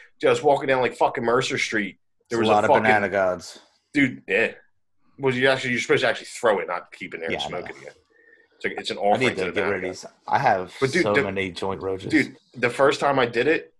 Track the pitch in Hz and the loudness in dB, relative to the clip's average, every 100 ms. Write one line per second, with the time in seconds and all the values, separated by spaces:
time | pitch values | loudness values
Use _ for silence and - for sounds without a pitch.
0 | - _ 147 120 143 139 143 131 120 - | -20 _ 0 2 2 2 2 0 0 0
1 | 143 - 117 123 131 127 - 113 98 - | 0 0 0 0 0 -4 -2 -2 -4 -8
2 | _ _ _ 117 110 104 107 127 110 107 | _ _ _ 0 4 4 4 4 4 2
3 | 101 98 92 90 - - _ _ _ 151 | 2 0 0 -2 -8 -20 _ _ _ 0
4 | 135 101 - 95 113 - _ _ _ _ | 0 -2 -2 0 0 -4 _ _ _ _
5 | _ - 135 123 135 131 131 120 - 131 | _ -4 -2 2 2 2 0 -4 2 2
6 | 123 110 - - 117 98 82 90 - - | 2 -2 -8 -2 2 2 0 -6 -10 -16
7 | 90 82 82 87 71 90 - - 69 - | -14 -10 -6 -6 -6 -8 -10 -14 -18 -20
8 | _ _ _ _ _ _ 101 - 101 104 | _ _ _ _ _ _ -6 -6 -8 -2
9 | 101 117 127 92 92 90 85 98 92 92 | 0 2 2 0 -4 -2 -2 -2 -6 -8
10 | - - - 113 139 98 90 - 135 180 | -14 -18 -2 0 2 0 -2 -4 -2 0
11 | 110 104 104 95 95 85 98 95 95 95 | 2 2 0 -2 -4 -4 -6 -4 -6 -6
12 | 101 151 127 - _ - 117 - 139 143 | 0 0 0 -6 _ -4 -4 4 2 4
13 | 147 139 117 113 135 160 - _ | 0 2 2 2 0 0 -2 _